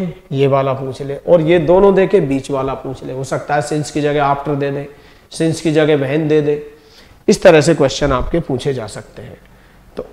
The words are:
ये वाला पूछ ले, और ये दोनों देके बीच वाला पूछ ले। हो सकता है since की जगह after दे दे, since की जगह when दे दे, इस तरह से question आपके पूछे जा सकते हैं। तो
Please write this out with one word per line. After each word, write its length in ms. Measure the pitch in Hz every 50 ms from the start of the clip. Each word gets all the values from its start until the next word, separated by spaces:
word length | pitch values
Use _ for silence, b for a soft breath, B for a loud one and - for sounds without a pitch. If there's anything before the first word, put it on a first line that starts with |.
| 190 165 151 - - -
ये 160 | 139 135 139
वाला 260 | 135 139 135 135 139 127
पूछ 280 | 127 139 131 127 -
ले, 140 | 139 139 139
और 260 | - - 175 175 170
ये 180 | 156 156 175 180
दोनों 340 | 151 151 180 190 202 196 190
देके 240 | 190 190 170 208 190
बीच 320 | 156 135 139 135 135 -
वाला 220 | 139 135 135 135 127
पूछ 300 | 123 - 139 127 - -
ले। 100 | 135 131
हो 100 | 131 135
सकता 320 | - 160 143 - - 147
है 60 | 147
since 300 | 143 - 156 151 139 -
की 100 | - 151
जगह 340 | 143 147 143 147 139 139 143
after 200 | 139 - 156 147
दे 140 | 139 143 139
दे, 180 | 139 139 143 - b b b b b b b b
since 300 | - - 160 165 156 -
की 100 | - 165
जगह 360 | 147 151 156 147 156 139 135
when 200 | 131 143 160 160 147
दे 120 | 156 151
दे, 320 | 147 147 147 147 - - b b b b b b b b b b _
इस 140 | - 214 - -
तरह 180 | 190 165 156
से 140 | 139 165 160
question 360 | 147 147 131 - - 147 139
आपके 280 | 131 127 123 - - 170
पूछे 340 | - - 135 120 - 147 131
जा 140 | 123 110
सकते 340 | 101 - 113 - - - -
हैं। 160 | 110 120 - - - b b b b b b b b - -
तो 80 | - - -